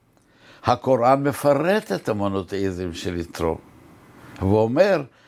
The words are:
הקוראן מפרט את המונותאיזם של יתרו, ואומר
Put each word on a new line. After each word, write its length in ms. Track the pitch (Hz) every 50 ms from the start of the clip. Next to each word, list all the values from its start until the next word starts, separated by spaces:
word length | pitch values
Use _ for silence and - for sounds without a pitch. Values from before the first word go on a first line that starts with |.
| _ _ _ _ _ _ _ _ _ - - - -
הקוראן 600 | 117 123 123 - 131 131 123 117 123 135 139 139
מפרט 680 | 143 - - - 143 139 139 151 175 202 214 208 -
את 180 | 196 165 - 123
המונותאיזם 840 | 110 104 101 98 98 98 90 85 101 95 98 95 90 87 92 87 82
של 260 | 82 - 95 87 85
יתרו, 380 | 85 85 - - 82 82 80 - - - - - - - - - - - - - - - - -
ואומר 640 | 92 95 104 107 110 113 123 151 190 208 190 151 139 - _ _ _